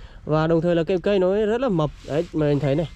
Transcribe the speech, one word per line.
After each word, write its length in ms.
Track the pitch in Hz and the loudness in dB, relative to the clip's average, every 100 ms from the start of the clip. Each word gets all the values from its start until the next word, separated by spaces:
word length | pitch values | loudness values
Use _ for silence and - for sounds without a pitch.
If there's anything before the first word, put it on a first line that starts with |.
| - - - | -20 -14 -2
Và 220 | 151 160 | 0 2
đồng 140 | 165 | 2
thời 140 | 175 170 | 2 0
là 80 | |
cây, 160 | 165 185 | 0 0
cây 200 | 196 202 | 0 2
nó 160 | 180 202 | 2 2
rất 260 | 208 233 | 0 0
là 80 | 269 | 0
mập. 220 | 175 151 - - | 0 -2 -4 -6
Đấy, 180 | 143 175 | -4 -2
mà 120 | 156 147 | -2 0
mình 140 | 143 | 2
thấy 160 | 143 143 | 0 0
này. 140 | 156 | -2